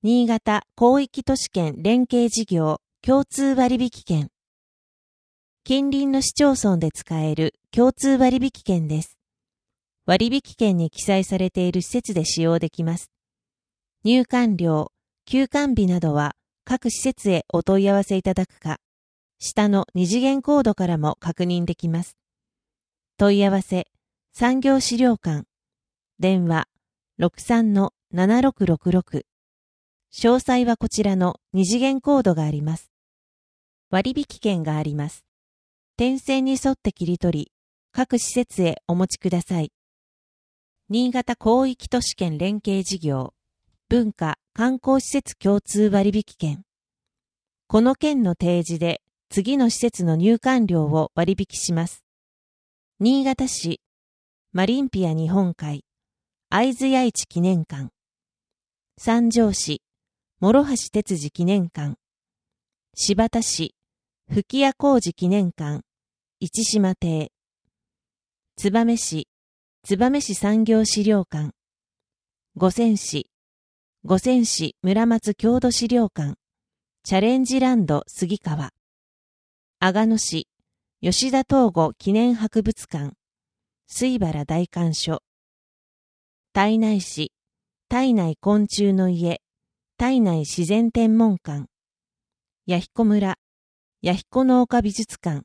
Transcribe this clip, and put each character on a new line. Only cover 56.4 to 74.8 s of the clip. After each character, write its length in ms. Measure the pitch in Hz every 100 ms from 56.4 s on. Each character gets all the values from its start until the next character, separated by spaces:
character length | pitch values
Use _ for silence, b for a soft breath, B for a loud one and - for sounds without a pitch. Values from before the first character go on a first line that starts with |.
| _
会 260 | 196 254
津 140 | 247 269
屋 160 | 262
市 220 | 254 - -
記 120 | -
念 240 | 180 185
館。 260 | 156 139 131 _ _ _ _ _ _ _ _ _ _ _
三 320 | - 233 233
条 220 | 226 220
市、 300 | 190 - 147 _ _ _ _ _ _
諸 240 | 185 247
橋 100 | 285 254 -
哲 240 | 208 208 180
司 140 | 147
記 140 | -
念 260 | 175 202 175
館。 240 | - 147 139 _ _ _ _ _ _ _ _ _
新 200 | - -
発 160 | 202 226
田 120 | 233
市、 340 | 226 - 160 _ _ _ _ _ _
吹 300 | 208 - 262
屋 140 | 277
光 280 | - 285 262
二 120 | 175
記 140 | - 180
念 240 | 202 185
館、 300 | - 151 147 - _ _ _ _ _
市 240 | 175 -
島 320 | 226 214 190 185
亭。 340 | 175 160 151 _ _ _ _ _ _ _ _ _ _ _ _ -
燕 400 | 202 208 233 233
市、 320 | - 156 - _ _ _ _ _
燕 360 | - 196 202 185
市 140 | 185
産 300 | 190 208 214
業 200 | 220 220
資 200 | 214 -
料 200 | 208 208
館。 280 | 180 151 151 - _ _ _ _ _ _ _ _ _ -
五 140 | 185
泉 260 | 180 233 208
市、 340 | - 151 - _ _ _ _ _ _ _
五 140 | - 190
泉 280 | 254 254
市 300 | 226 - 160 -